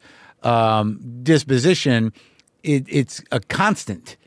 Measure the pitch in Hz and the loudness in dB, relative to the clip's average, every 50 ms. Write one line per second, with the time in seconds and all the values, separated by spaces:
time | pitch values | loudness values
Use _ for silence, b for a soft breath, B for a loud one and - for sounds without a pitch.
0 | b b b b b b b b - 120 117 113 113 110 110 107 107 107 107 101 | b b b b b b b b -2 0 2 2 2 2 2 2 0 -2 -4 -8
1 | - 123 120 120 123 156 165 143 - 135 135 123 120 175 185 - - 143 123 113 | -12 -16 -14 -4 0 2 2 2 2 2 0 2 2 2 0 2 2 2 2 2
2 | 113 110 - b b b b b b b _ _ - 151 147 139 131 - - 147 | 2 0 -4 b b b b b b b _ _ -2 0 0 0 0 -2 -2 -2
3 | 127 - - - - - - 123 - - - - 190 214 202 - - - 101 87 | -2 -2 -6 -14 -10 -6 -6 -6 -4 -4 -2 0 0 0 0 -2 -4 -10 -10 -12
4 | - - - - _ | -12 -20 -20 -20 _